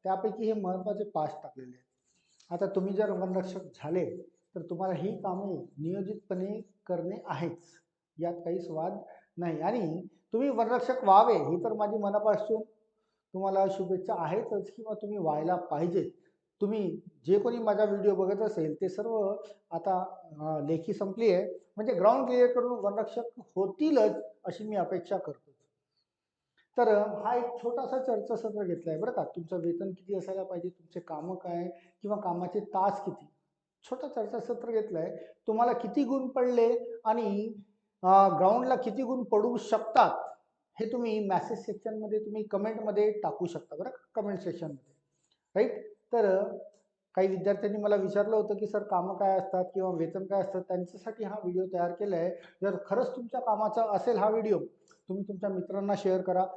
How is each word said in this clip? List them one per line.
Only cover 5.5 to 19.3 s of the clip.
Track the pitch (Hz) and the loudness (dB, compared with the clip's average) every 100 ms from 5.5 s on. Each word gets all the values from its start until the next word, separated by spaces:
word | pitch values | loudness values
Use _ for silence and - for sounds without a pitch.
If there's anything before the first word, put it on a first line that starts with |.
नियोजितपणे | 160 - 135 160 196 190 214 _ 185 190 220 - _ - | -6 -10 -8 -6 -4 -6 -8 _ -6 -4 -6 -10 _ -8
करणे | 175 175 220 | -6 -4 -8
आहेच, | - 147 170 - _ _ _ _ _ - | -8 -4 -4 -6 _ _ _ _ _ -6
यात | 170 | -6
काहीच | 170 170 175 170 | -4 -4 -6 -4
वाद | 156 175 196 - - _ - | -4 -4 -6 -14 -20 _ -8
नाही. | 170 151 | -6 -2
आणि | 165 233 170 196 - _ _ | -2 0 -2 -4 -10 _ _
तुम्ही | 226 277 | 0 0
वनरक्षक | 233 226 247 247 254 | 2 2 2 0 2
व्हावे | 196 196 247 | 8 10 10
ही | 190 135 170 | 4 2 0
तर | 226 | -2
माझी | 214 208 214 | -2 -2 0
मनापासून | 202 208 214 208 - 220 220 _ _ _ _ _ _ | 0 2 2 2 0 -2 -2 _ _ _ _ _ _
तुम्हाला | 185 196 190 196 | -4 0 4 2
शुभेच्छा | 190 180 185 - 208 | 0 -2 -2 -2 -2
आहेतच | 156 196 226 202 - | 0 -2 -2 -4 -6
किंवा | - 220 | -12 -10
तुम्ही | 214 208 208 | -8 -6 -2
व्हायला | 160 151 160 | 0 0 0
पाहिजे. | 180 - 147 170 170 - - _ _ _ _ | -2 -2 -2 0 0 -2 -10 _ _ _ _
तुम्ही | 202 220 185 - - _ | -2 0 -2 -6 -12 _
जे | 156 202 | 2 4
कोणी | 240 233 | 4 0
माझा | 214 202 | 0 2
व्हिडिओ | 214 202 202 | 2 4 2
बघत | 190 190 202 | 2 0 0
असेल | 220 185 156 147 | -2 0 -2 -2
ते | 185 | -4
सर्व | 185 220 220 196 | -2 -2 0 0